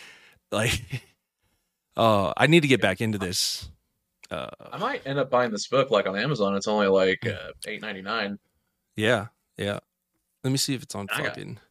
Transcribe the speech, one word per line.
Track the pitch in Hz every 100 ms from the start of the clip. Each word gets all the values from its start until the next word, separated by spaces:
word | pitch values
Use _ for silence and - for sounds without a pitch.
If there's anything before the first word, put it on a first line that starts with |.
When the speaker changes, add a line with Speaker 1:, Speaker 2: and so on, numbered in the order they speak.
| - - - _ -
Speaker 1:
Like, | 101 113 - - 127 - _ _ _ _
<laughs> | _ _ _ _ -
uh, | 113 104 92 -
I | 131
need | 170
to | 143
get | 120
back | 98 95
into | 113 104
this. | 95 92 - - - - _ _ _ _ -
Uh, | 82 62 - -
Speaker 2:
I | 135
might | 226 277 131
end | 143
up | 135
buying | 123 123
this | 104 -
book, | 127 131
like, | 104 98
on | 98
Amazon. | 127 127 98 98
It's | 107
only, | 107 101
like, | 95 95 95
Speaker 1:
Mm. | 95 71
Speaker 2:
uh, | 90 - -
eight | 107
ninety-nine. | 107 95 95 113 101 101 _ _ _ _ _ -
Speaker 1:
Yeah, | 110 117 117 _ _ -
yeah. | 101 104 - _ _ _ _ _
Let | 131
me | 135
see | -
if | 131
it's | - 101
on | 98
Speaker 2:
I | 113
got | -
Speaker 1:
fucking, | - 50 117 _